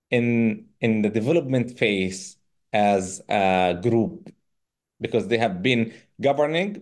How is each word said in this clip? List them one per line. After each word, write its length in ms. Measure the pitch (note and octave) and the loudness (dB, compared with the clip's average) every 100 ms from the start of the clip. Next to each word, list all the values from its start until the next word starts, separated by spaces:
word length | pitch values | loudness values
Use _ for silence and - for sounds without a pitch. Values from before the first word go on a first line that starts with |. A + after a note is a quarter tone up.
| _ | _
in, 560 | B2 A#2+ A#2 A2+ G#2+ - _ | 0 2 2 2 0 -8 _
in 220 | A#2 A2 | -2 0
the 60 | G#2 | 0
development 680 | A2 G#2+ E3+ C#3 C3 A#2 - | 0 0 0 0 -2 -2 -2
phase 600 | A2+ G2+ F#2 F#2 - - _ _ _ | 0 0 -2 -6 -14 -20 _ _ _
as 480 | G#2+ G#2 G2+ F#2 - - | 2 2 2 0 -8 -4
a 500 | G#2 F#2+ F#2 F2+ F2 | 0 2 2 2 0
group, 480 | A#2 A#2 G#2 - - - _ _ _ _ _ - | 0 2 0 -4 -16 -20 _ _ _ _ _ -10
because 280 | - A#2 G2 | -4 -4 -2
they 100 | A2+ | 0
have 240 | A#2 F2+ | -2 -2
been 320 | B2+ A#2+ A2+ - _ - | 0 0 0 -6 _ -4
governing, 640 | C3 C#3+ D3 E3 G3+ G3+ | 0 2 0 0 -4 -6